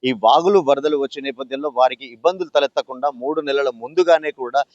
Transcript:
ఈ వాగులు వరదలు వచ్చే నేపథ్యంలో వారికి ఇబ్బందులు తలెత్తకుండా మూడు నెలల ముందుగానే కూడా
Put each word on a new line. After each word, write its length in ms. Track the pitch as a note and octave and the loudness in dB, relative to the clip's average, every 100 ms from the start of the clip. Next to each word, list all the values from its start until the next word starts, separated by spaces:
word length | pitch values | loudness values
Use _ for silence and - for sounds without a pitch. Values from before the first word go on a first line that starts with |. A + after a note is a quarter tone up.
ఈ 80 | B2+ | -2
వాగులు 480 | A#2+ A2 C#3 F3 G3+ | 2 4 4 4 2
వరదలు 380 | C#3+ C#3 D3 D3 | 4 0 2 -2
వచ్చే 240 | C#3 D3 | -4 -6
నేపథ్యంలో 480 | C#3 A#2+ C3 C3+ D3 | -10 -10 -10 -8 -8
వారికి 360 | B2 B2+ B2+ C3 | 0 0 0 -14
ఇబ్బందులు 440 | A#2 D3 F#3 E3+ | -2 -2 -2 -2
తలెత్తకుండా 600 | D3 C#3 - C3+ C3 C#3+ | 0 0 -2 -6 -4 -4
మూడు 320 | B2+ B2+ D#3 | -4 -6 -4
నెలల 280 | D3 C#3 C#3 | -2 -2 -2
ముందుగానే 640 | A#2 A#2+ E3 E3+ D#3+ D3+ | -4 -8 -2 4 4 2
కూడా 320 | C#3+ B2+ C3 C#3 | -8 -4 -2 -4